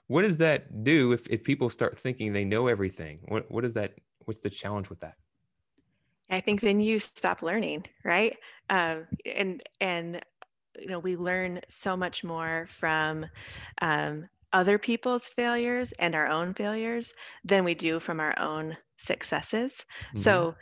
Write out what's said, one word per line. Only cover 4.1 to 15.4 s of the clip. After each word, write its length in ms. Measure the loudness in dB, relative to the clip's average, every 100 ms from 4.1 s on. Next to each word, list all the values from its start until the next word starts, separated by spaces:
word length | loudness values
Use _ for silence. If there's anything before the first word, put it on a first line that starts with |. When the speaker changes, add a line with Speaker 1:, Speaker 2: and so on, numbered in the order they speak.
| _
Speaker 1:
What's 160 | -10 -6
the 100 | -6
challenge 400 | -6 -6 -6 -6
with 100 | -12
that? 140 | -16 -18 _ _ _ _ _ _ _ _ _ _ -4
Speaker 2:
I 100 | -2
think 220 | 0 2
then 180 | 4 4
you 180 | 4 2
stop 440 | -2 -4 -2 0
learning, 420 | -2 0 -2 -4 -10 _
right? 320 | 0 2 2 0 -18 -12 0
Um, 360 | 2 2 -2 -6 -8 -6
and, 360 | -4 -4 -4 -10 -4
and, 420 | -2 -2 -4 -10 -12 _ -20 _ _ -14
you 60 | -8
know, 120 | -6
we 180 | -4 -2
learn 440 | 0 0 -2 -6 -10
so 300 | -8 -4 -2
much 260 | -2 -4
more 420 | -8 -6 -4 -4 -6
from, 560 | -4 0 2 0 -2 -8 -14 -16 -16 -12 -4
um, 440 | 0 0 0 -6 -12 _ 0
other 280 | 4 6 4
people's 500 | 2 -2 0 -2 -4
failures 640 | -2